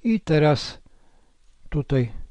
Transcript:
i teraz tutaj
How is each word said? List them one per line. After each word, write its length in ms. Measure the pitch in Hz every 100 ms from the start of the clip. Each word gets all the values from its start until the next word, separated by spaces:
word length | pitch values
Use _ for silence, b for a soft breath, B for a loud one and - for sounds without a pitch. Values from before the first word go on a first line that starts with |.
i 180 | 233 220
teraz 600 | - 156 147 143 - - - _ _ _ _ _ _ _ -
tutaj 420 | 151 135 139 120 - -